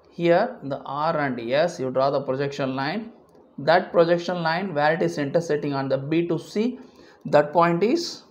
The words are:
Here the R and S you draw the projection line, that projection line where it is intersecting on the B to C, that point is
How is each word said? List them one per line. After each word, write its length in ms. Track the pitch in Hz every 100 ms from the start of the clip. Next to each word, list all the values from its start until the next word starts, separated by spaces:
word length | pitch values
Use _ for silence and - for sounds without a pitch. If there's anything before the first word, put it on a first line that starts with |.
| _
Here 480 | - 170 170 233 -
the 180 | 139 135
R 340 | - 139 156 160
and 240 | 143 120
S 400 | 113 135 170 170
you 100 | 131
draw 200 | 131 135
the 100 | 143
projection 560 | 135 131 143 139 135 131
line, 340 | 139 196 226 - _ - - -
that 320 | 147 170 196
projection 520 | 180 165 175 170 180
line 320 | 165 165 196
where 180 | 147 151
it 100 | 160
is 160 | 170 170
intersecting 540 | 139 139 170 151 151
on 160 | 139 135
the 100 | 135
B 300 | 139 160 170
to 100 | 160
C, 400 | - 208 240 247 - - - -
that 280 | - 147 151
point 300 | 180 170 170
is 400 | 202 339 - - -